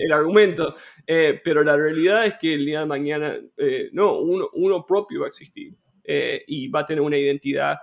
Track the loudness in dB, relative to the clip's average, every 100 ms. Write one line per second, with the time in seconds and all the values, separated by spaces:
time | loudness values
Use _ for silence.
0 | 0 2 4 6 4 2 -4 -6 -20 -12
1 | -2 2 2 2 2 2 4 4 2 2
2 | 2 2 0 -2 -2 -2 -2 -2 -4 -4
3 | -4 -4 -4 -6 -10 -4 -2 -2 -4 0
4 | 0 0 -2 -2 -4 -2 0 0 0 -2
5 | -2 -6 -8 -10 -20 -20 -20 -20 _ _
6 | -6 -4 -4 -6 -8 -10 -6 -4 -4 -2
7 | 0 0 0 -2 -4 -2 -2 -4